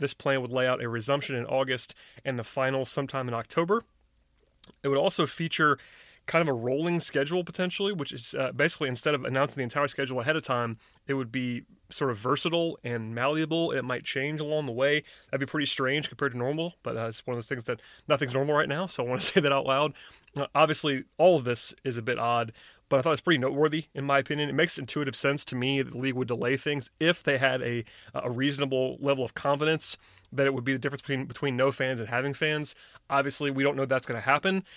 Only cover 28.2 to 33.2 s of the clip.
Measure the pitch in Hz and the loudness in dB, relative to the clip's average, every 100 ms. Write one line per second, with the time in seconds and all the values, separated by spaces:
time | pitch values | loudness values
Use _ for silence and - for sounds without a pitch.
28.2 | 123 120 143 139 139 131 131 127 139 135 | -4 -2 -2 0 0 0 0 -2 0 0
29.2 | 117 - 143 143 156 160 - - - - | -2 -2 0 2 2 2 0 0 -8 -20
30.2 | - 131 139 135 123 131 139 139 - 135 | -8 0 2 2 -2 -2 -4 -6 -4 -4
31.2 | 131 117 143 123 135 131 131 123 107 120 | -4 -4 -2 2 2 2 -2 -2 -2 -2
32.2 | 139 135 156 151 147 - - - - 139 | -2 -2 -2 0 -4 -6 -14 -20 0 0